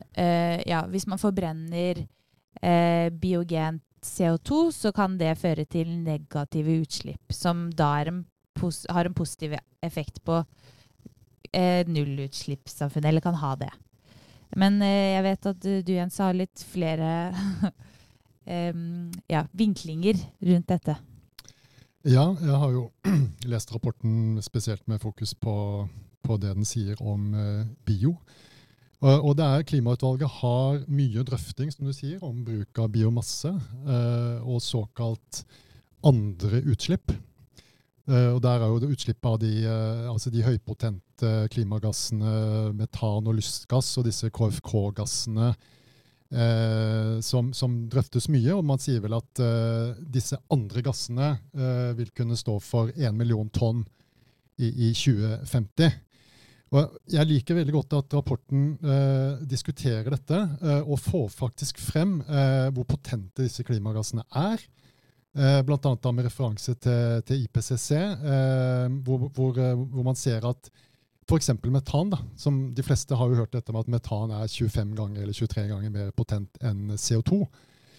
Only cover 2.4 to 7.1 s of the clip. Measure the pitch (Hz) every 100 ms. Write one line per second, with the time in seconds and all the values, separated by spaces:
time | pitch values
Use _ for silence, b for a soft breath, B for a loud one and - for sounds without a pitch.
2.4 | _ - 180 170 170 170 170 165 185 175
3.4 | 175 160 160 160 _ _ - - 170 165
4.4 | - 294 330 - 214 202 190 185 160 160
5.4 | 175 156 151 170 165 170 165 151 151 151
6.4 | 143 156 156 160 151 - 139